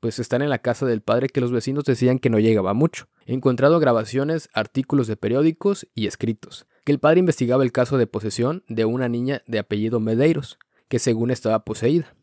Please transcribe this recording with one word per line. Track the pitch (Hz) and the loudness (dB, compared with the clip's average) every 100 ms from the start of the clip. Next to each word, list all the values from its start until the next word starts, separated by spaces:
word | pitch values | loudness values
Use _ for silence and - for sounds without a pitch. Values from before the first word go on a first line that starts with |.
pues | 113 107 | -6 -6
están | 117 123 | -4 -2
en | 143 | 0
la | 127 | -2
casa | - 120 135 | -2 -2 -2
del | 113 | -2
padre | - 113 131 | 0 0 0
que | - | -2
los | 123 | -2
vecinos | 123 120 139 | -2 -2 -4
decían | 143 123 123 127 | -2 0 2 2
que | 131 | 2
no | 110 | 4
llegaba | 110 107 92 | 4 4 2
mucho. | 104 160 - - _ - | 2 0 -2 -20 _ -8
He | |
encontrado | 127 131 123 135 170 | -2 0 2 4 4
grabaciones, | 147 117 107 120 143 160 - | 4 2 0 -2 -2 -4 -6
artículos | - 107 - 131 143 113 | -6 -4 -4 0 0 0
de | 107 | -2
periódicos | 104 123 156 160 202 196 - | -2 2 2 2 -2 -2 -8
y | - 104 | -6 -6
escritos, | - 110 110 - - - _ | -4 -4 -6 -10 -20 -20 _
que | - | -2
el | 143 | 2
padre | 147 165 | 4 4
investigaba | 185 - 120 127 | 4 0 0 2
el | 131 | 2
caso | - 123 135 | 0 0 0
de | 113 | 0
posesión | 110 107 - 120 175 _ | -2 -6 -2 -2 -4 _
de | 113 | -2
una | 110 120 127 | -2 0 -2
niña | 120 127 139 - | -2 -4 -6 -4
de | 113 | -6
apellido | 104 107 110 117 | -4 -2 -2 -2
Medeiros, | 110 113 147 160 139 - _ _ _ | 0 2 2 2 -4 -16 _ _ _
que | 120 | -2
según | 131 113 117 | 0 0 0
estaba | 127 107 110 | -2 0 -2
poseída. | - 107 117 165 151 _ | -2 -2 0 0 -2 _